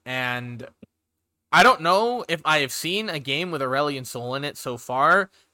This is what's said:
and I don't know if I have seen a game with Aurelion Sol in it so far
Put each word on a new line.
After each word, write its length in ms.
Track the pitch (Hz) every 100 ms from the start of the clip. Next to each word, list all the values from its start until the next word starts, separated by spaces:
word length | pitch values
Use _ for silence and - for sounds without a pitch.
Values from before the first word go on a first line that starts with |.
| 127
and 640 | 127 123 123 123 117 - _ - _ _ _ _ _ -
I 120 | 160
don't 180 | 220 -
know 420 | 165 190 233 247 165
if 100 | 165 151
I 140 | 151
have 120 | 135
seen 380 | - 160 196 220
a 100 | 156
game 300 | 127 143 180
with 120 | 156
Aurelion 420 | 131 135 147 135 123
Sol 300 | 123 120 135
in 80 |
it 140 | 143 -
so 200 | 131 120
far 540 | - 127 151 190 190 _ _